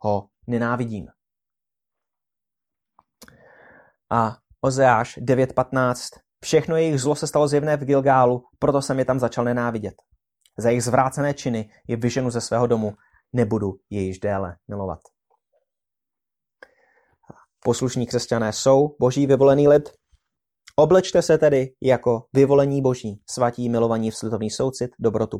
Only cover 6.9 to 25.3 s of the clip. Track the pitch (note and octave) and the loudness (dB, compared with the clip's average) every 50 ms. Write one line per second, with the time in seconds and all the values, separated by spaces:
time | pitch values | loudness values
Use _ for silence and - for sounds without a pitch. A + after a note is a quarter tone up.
6.9 | D3+ C3+ B2 D3 D3+ D3+ - C#3+ - D3+ D3+ C#3 C#3+ D3 C#3+ D3+ D3+ D3 C3+ B2+ | 0 0 0 -2 -2 -2 -4 -2 0 0 0 2 2 0 0 0 -2 -2 0 0
7.9 | C#3+ C#3 C3+ C#3 C3+ C3 B2+ B2 B2 B2 - _ _ _ - D3 C#3+ C#3 C3+ - | 0 2 4 4 4 4 4 4 2 -2 -6 _ _ _ 0 0 0 0 0 -2
8.9 | C#3 C3 B2+ B2+ C3 C3+ B2 A#2 - C3 A#2+ A#2+ A#2+ A#2+ A#2+ A#2+ A2+ A2 G#2 F#2+ | -2 -2 0 0 0 0 -2 -2 -2 -2 -2 -2 -2 -2 -2 -4 -4 -6 -8 -10
9.9 | - _ _ _ _ _ _ _ _ _ _ _ _ - G#2+ A#2 A#2+ B2 A#2 B2 | -12 _ _ _ _ _ _ _ _ _ _ _ _ -2 0 2 2 2 0 2
10.9 | A#2 C3 C3 C3 - D3+ C#3+ C#3+ C#3 - - C3+ A#2 A2 G#2+ - _ _ _ - | 2 2 2 0 -2 -2 -4 -4 -4 -4 -6 -6 -4 -4 -6 -10 _ _ _ -8
11.9 | A#2+ A2+ A#2 A#2+ - C3+ B2+ B2 A2 A#2 - - A2+ A#2 B2 A#2 A#2+ A2+ G#2+ G#2 | -6 -4 -2 -2 -2 -2 -2 -2 -4 -6 -4 -2 0 0 2 2 0 0 -2 -4
12.9 | G#2 - _ _ _ _ _ _ - B2 A#2 G#2 A2+ G#2+ G#2 G2 F#2 - _ _ | -6 -10 _ _ _ _ _ _ -2 0 0 0 0 0 -2 -4 -6 -8 _ _
13.9 | G#2 G#2 F#2+ F#2+ F#2 - - G#2 G2 F#2+ G2 F2 F2 - _ - G#2 G2+ G2 F#2 | -6 -4 -4 -4 -6 -4 -4 -4 -2 -2 -4 -6 -10 -14 _ -12 -10 -8 -8 -8
14.9 | E2 - _ _ _ _ _ _ _ _ _ _ _ _ _ _ _ _ _ _ | -8 -10 _ _ _ _ _ _ _ _ _ _ _ _ _ _ _ _ _ _
15.9 | _ _ _ _ _ _ _ _ _ _ _ _ _ _ - _ _ _ _ _ | _ _ _ _ _ _ _ _ _ _ _ _ _ _ -20 _ _ _ _ _
16.9 | _ _ _ _ _ _ _ - - _ _ _ _ _ - C3 A#2 - C3 B2+ | _ _ _ _ _ _ _ -20 -20 _ _ _ _ _ -4 -4 -2 -2 -4 -4
17.9 | - C3 A#2+ - - A#2+ - - A#2+ A2+ A2+ A2 A2 - - C3+ C3+ C3+ D3 D3 | -4 -4 -4 -4 -4 -6 -4 -4 -4 -2 -2 -4 -6 -2 2 4 4 4 2 0
18.9 | - - B2 B2+ B2+ C#3 C#3+ C3 C#3 B2 C3+ C#3 C#3 C#3+ D3 C#3+ D3 D3 - - | -2 -2 -2 0 0 0 2 2 2 4 4 4 4 4 4 4 4 4 2 -2
19.9 | - _ _ _ _ _ _ _ _ _ _ _ _ _ _ - _ - D3+ D#3 | -10 _ _ _ _ _ _ _ _ _ _ _ _ _ _ -4 _ 2 4 6
20.9 | F#3 F#3 F3+ - - F3+ E3 - D#3+ D#3 D#3 D3+ C#3 C3 C3 C3 - _ - B2+ | 4 4 2 2 0 0 2 4 2 4 4 4 4 2 0 -2 -6 _ 0 2
21.9 | B2+ A#2 - B2+ A#2 A2+ - _ - C3 C#3 C3+ C#3+ C#3+ C#3 C#3+ C#3 C#3 C3+ C3 | 2 2 2 0 -2 -2 -4 _ 2 4 4 6 6 4 4 2 0 0 0 -2
22.9 | B2+ - - G#2+ G2+ - _ - - B2+ B2 A#2+ A#2+ - B2 A#2+ A#2 A#2 A#2 A2+ | -2 -2 -6 -10 -12 -12 _ -12 -4 -2 0 0 0 -2 -4 -2 0 0 0 0
23.9 | A2+ A2+ A2 A2 G#2+ - - A2 A2+ G2+ G#2+ G#2+ - - C3 C3 B2+ - B2 B2 | 0 -2 -2 -4 -6 -6 -6 -6 -6 -4 -4 -6 -4 -4 -4 -4 -4 -6 -8 -8
24.9 | - - A2+ A2+ G#2 A2 A2 A2 | -6 -4 -2 -2 0 0 -2 -4